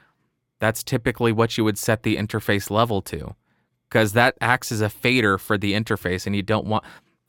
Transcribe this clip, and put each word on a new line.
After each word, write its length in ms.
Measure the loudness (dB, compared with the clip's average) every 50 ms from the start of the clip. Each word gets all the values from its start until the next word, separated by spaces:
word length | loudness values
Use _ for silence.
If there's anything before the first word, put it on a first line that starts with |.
| _ _ _ _ _ _ _ _ _ _ _ -2
that's 240 | -2 0 0 -2
typically 500 | -4 -4 -4 -2 -2 -2 -2 0 2 2
what 240 | 2 2 2 0 2 0
you 60 | 0
would 140 | 0 0 -2
set 240 | 0 -2 0 0
the 140 | 0 -2 -2
interface 540 | -2 -2 -2 -4 -4 -2 0 0 0 0 0
level 320 | 2 2 2 2 0 -2
to, 340 | -4 -6 -8 -10 -10 -10 -14 _ _ _ _ _ _ _ _ _ _ 0
'cause 240 | 2 2 2 4 4
that 220 | 4 4 4 2 0
acts 320 | 0 0 0 0 -2 -4
as 80 | -2 -2
a 80 | -2 -2
fader 500 | -2 -2 0 2 2 4 4 2 2 0
for 180 | -2 -2 -2
the 180 | -2 0 0 0
interface 520 | 0 0 -2 -2 -2 -2 -2 -4 -4 -4
and 80 | -4 -4
you 80 | -2
don't 240 | -2 -2 -2 -2 -2
want, 160 | -2 -4 -4 -4 -8 -16 -20 _ _ _ _ _